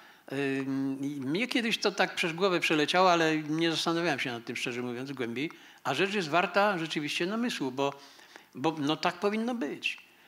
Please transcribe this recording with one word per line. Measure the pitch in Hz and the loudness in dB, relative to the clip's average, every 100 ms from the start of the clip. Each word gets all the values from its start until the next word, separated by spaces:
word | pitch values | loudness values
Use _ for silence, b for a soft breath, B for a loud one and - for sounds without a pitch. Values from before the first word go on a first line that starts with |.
| B B - | B B -8
Ym, | 139 139 135 135 135 135 135 | -2 0 0 0 -2 -2 -2
i | 139 | -4
mnie | 147 131 165 247 | -4 -2 -2 0
kiedyś | 262 226 190 | 0 0 0
to | 202 | 0
tak | 196 185 - | 2 0 0
przez | 180 | -4
głowę | 160 196 175 | 0 2 2
przeleciało, | - 160 147 180 185 | 2 2 4 6 6
ale | 170 160 156 | 6 4 2
nie | 151 156 165 | 0 0 2
zastanawiałem | 151 175 165 170 135 | 2 0 0 0 0
się | 135 | -2
nad | 120 117 | -6 -6
tym, | 117 | -6
szczerze | - 123 | -4 -4
mówiąc, | 123 120 135 | -4 -6 -8
głębiej. | 131 117 117 160 B B B | -4 -4 -2 -6 B B B
A | - | -4
rzecz | 135 196 | 0 0
jest | 208 160 | 0 2
warta | 165 180 202 208 185 | 2 2 4 4 2
rzeczywiście | 160 165 147 - 175 | -2 -2 -2 -2 -2
namysłu, | 220 240 - 135 | 0 -2 -2 -4
bo, | 127 139 - B B B B B - | 0 -2 -2 B B B B B -2
bo, | 147 156 | -2 0
no, | 143 156 | 0 0
tak | 180 170 | 0 0
powinno | 208 214 226 240 | 0 0 -2 -2
być. | 147 170 - - B B | -4 -4 -6 -6 B B